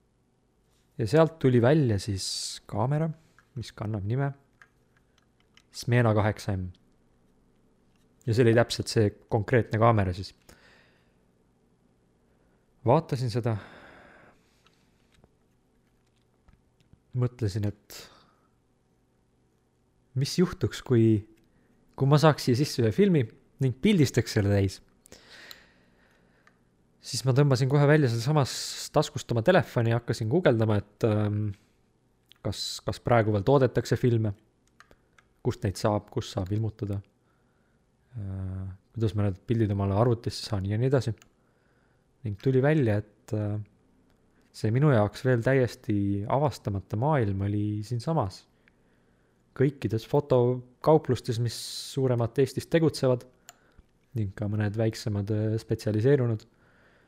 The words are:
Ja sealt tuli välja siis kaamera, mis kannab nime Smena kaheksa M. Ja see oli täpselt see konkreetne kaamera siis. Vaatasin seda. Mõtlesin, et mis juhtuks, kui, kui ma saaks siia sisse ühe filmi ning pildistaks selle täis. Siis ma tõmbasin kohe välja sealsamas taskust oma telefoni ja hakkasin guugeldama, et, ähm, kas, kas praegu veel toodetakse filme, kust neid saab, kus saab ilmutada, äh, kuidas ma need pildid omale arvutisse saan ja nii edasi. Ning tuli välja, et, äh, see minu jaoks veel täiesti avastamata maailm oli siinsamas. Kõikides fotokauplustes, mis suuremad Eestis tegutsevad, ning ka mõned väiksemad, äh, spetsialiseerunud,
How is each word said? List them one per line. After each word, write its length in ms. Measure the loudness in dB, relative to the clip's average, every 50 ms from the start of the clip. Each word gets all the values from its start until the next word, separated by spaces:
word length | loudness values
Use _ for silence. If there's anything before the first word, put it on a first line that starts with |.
| _ _ _ _ _ _ _ _ _ _ _ _ _ _ _ _ _ _ _ -6
Ja 80 | -4
sealt 320 | 0 4 4 4 2 0 0
tuli 240 | 2 4 4 6
välja 400 | 4 6 4 4 4 2 0 -2
siis 240 | -2 -4 -6 -6 -6 -8 -8 -8 -10 -10 -12 -14 _
kaamera, 400 | -8 -4 -4 -2 -2 -2 -2 -2 -4 -6 -10 _ _ _ _ _ _ _
mis 160 | -14 -14 -14
kannab 320 | -12 -10 -8 -6 -6 -6
nime 320 | -4 -4 -4 -2 -4 -4 -6 _ _ _ _ _ -20 _ _ _ _ _ _ _ _ _ _ _ _ _ _ _ _ _ _ _ _ _ _
Smena 380 | -10 -4 0 2 2 4 4 2
kaheksa 380 | 2 2 0 -2 -4 -6 -6 -6
M. 140 | -6 -6 -10 -12 _ _ _ _ _ _ _ _ _ _ _ _ _ _ _ _ _ _ _ _ _ _ _ _ _ _ _ _ _ _
Ja 80 | -2 2
see 100 | 4 4
oli 80 | 4 6
täpselt 360 | 4 2 0 -2 -8 -6 -2
see 160 | 0 2 2 2 0 -4 -10 _
konkreetne 480 | -2 -2 0 2 0 0 0 0 0 2
kaamera 300 | 4 4 4 4 0 -2 -4
siis. 160 | -6 -10 -14 -16 _ _ _ -20 _ _ _ _ _ _ _ _ _ _ _ _ _ _ _ _ _ _ _ _ _ _ _ _ _ _ _ _ _ _ _ _ _ _ _ _ _ _ _ _ _ _ _ _ _ _
Vaatasin 460 | 2 2 2 2 -2 -6 -4 -4 -4
seda. 240 | -4 -2 -2 -2 -4 -4 -8 -14 -20 -20 -20 -20 -20 -20 -20 -20 -20 -20 -20 -20 _ _ _ _ _ _ _ _ _ _ _ _ _ _ _ _ _ _ _ _ _ _ _ _ _ _ _ _ _ _ _ _ _ _ _ _ _ _ _ _ _ _ _ _ _ _ _ _ _ _ _ _ -20 _ _ _ _ -4
Mõtlesin, 480 | -4 -4 -4 -4 -6 -4 -2 -2 -4
et 320 | -4 -4 _ _ _ -20 -20 -20 -20 -20 _ _ _ _ _ _ _ _ _ _ _ _ _ _ _ _ _ _ _ _ _ _ _ _ _ _ _ _ _ _ _ _ _ _ _ _ _ _ _ _
mis 220 | -4 -4 -2 0 0
juhtuks, 440 | 0 0 0 -4 -6 -6 -6 -8 -2
kui, 320 | 0 2 4 6 4 4 2 0 -6 -20 _ _ _ _ _ _ _ _ _ _ _ _ -2
kui 120 | 2 2
ma 80 | 4 6
saaks 240 | 6 4 2 2 0
siia 120 | -2 0 0
sisse 260 | 0 -4 -2 -2 -2
ühe 100 | 0 2
filmi 300 | 2 2 4 4 2 0 -2 -8 _ _ _ _ _ -4
ning 100 | -4 -4 0
pildistaks 560 | 2 2 4 4 2 2 2 -2 -2 0 -2 0
selle 160 | 0 2 2
täis. 240 | 2 2 0 -2 -8 _ _ _ _ _ _ -20 -20 -20 -20 -20 -20 -20 -20 -20 -20 _ _ _ _ _ _ _ _ _ _ _ _ _ _ _ _ _ _ _ _ _ _ _ _ _ _ _ _ _
Siis 220 | -10 -10 -4 -2
ma 80 | 0 2
tõmbasin 320 | 4 4 4 4 2 2 2
kohe 140 | 2 4 4 6
välja 200 | 6 4 4 2
sealsamas 460 | 0 -2 -2 0 2 2 2 0 -2 -10 -10 -10 -12 -12 -14 -2 0
taskust 360 | 0 0 0 -4 -10 -6 -2 -2
oma 80 | 0 2
telefoni 460 | 4 4 4 2 2 -2 0 0 2
ja 80 | 0 0
hakkasin 320 | -2 -4 -6 -4 -2 -2
guugeldama, 480 | -2 2 4 4 4 4 2 2 2 0
et, 260 | 0 -4 _ _ 0 0
ähm, 380 | 2 2 0 0 -2 -2 -4 -6 -8 -10 _ _ _ _ _ _ _ _ _ _ _ _ _ _ _ _ _
kas, 340 | -8 -8 -6 -8 -10 -10 -10 _
kas 160 | -8 -8 -6
praegu 320 | _ 2 2 4 4 2 0
veel 100 | 0 2
toodetakse 520 | 4 4 4 4 2 0 -2 -2 -2 -2 0
filme, 320 | 2 2 2 2 0 -2 -4 -8 _ _ _ _ _ _ _ _ -20 _ -20 _ _ _ _ _ _ _ _ _ _
kust 200 | -6 -6 -2 -4
neid 120 | -6 -4 -2
saab, 280 | 0 0 0 0 -4 -6
kus 200 | -10 -10 -10 -6
saab 200 | -6 -6 -6 -4 -4
ilmutada, 420 | -4 -4 -6 -6 -8 -8 -8 -8 -8 -10 _ _ _ _ _ _ _ _ _ _ _ _ _ _ _ _ _ _ _ _ _ _
äh, 480 | -12 -12 -10 -10 -8 -8 -8 -8 -10 -10 -12 -14 -16 _ _ _
kuidas 200 | -4 -4 -2 0
ma 100 | 0 -2
need 120 | -2 -2 -6 _ -4
pildid 260 | 0 0 0 0 0
omale 220 | 0 0 0 2 2
arvutisse 480 | 2 2 2 0 -4 -10 -10 -8 -8 -6
saan 180 | -6 -6 -4 -4
ja 100 | -2 -2
nii 80 | 0 2
edasi. 240 | 0 0 0 -2 -8 -8 _ _ _ _ _ _ _ _ _ _ _ _ _ _ _ _ _ _ _ _ -10
Ning 140 | -10 -10 -4
tuli 220 | -2 2 2 4 4
välja, 320 | 4 2 2 2 2 0 0
et, 320 | -2 -8 _ _ _ -8 -6
äh, 220 | -4 -4 -4 -6 -6 -10 -12 _ _ _ _ _ _ _ _ _ _ _ _ _ _ _ _ _
see 180 | -4 -2 0
minu 160 | 2 4 4 4 6
jaoks 300 | 4 4 2 -2 -2 0
veel 180 | 0 2 2 2
täiesti 520 | 2 2 2 2 0 -2 -10 -6 -2 -2 0 0 0 -2 -4 -4 -2
avastamata 640 | -2 0 0 -2 -2 -4 -8 -6 -6 -6 -6 _ -6
maailm 480 | -2 0 0 0 0 0 0 -2 -2 -2
oli 380 | -2 -2 -2 -2 -4 -4 -6 -6
siinsamas. 600 | -6 -8 -6 -4 -2 -2 -2 -2 -4 -6 -14 _ _ _ _ _ _ _ _ _ _ _ _ _ _ _ _ _ _ _ _ _ _ _
Kõikides 520 | 0 0 0 0 -4 -6 -4 -4 -4 -4 0
fotokauplustes, 1300 | -2 -2 2 2 2 2 4 2 0 -2 -8 -16 _ _ 2 4 4 4 4 0 -4 -2 -2 -6 -4 -4
mis 120 | -4 -4 -6 -8 -12 -12 -12 -14 -14 -10
suuremad 480 | -6 -2 0 0 0 0 -2 -2 0 0
Eestis 240 | 0 0 0 -10 -8
tegutsevad, 560 | -2 0 2 2 2 0 0 0 0 0 0 -2 -14 _ _ _ -20 -20 _ _ _ _ -20 _ _ _ _ _ _ _ -6
ning 140 | -6 -6 -6
ka 140 | -6 -6 -4
mõned 260 | -2 -2 -2 -2 -2 -2
väiksemad, 520 | -2 -2 -2 -4 -6 -4 -4 -4 -2 -2
äh, 280 | -2 -2 -2 -2 -2 -4
spetsialiseerunud, 880 | -4 -4 -6 -4 -4 -2 -2 0 2 2 2 2 2 -2 -2 -4 -8 _ _ _ _ _ _ _ _ _ _ _ _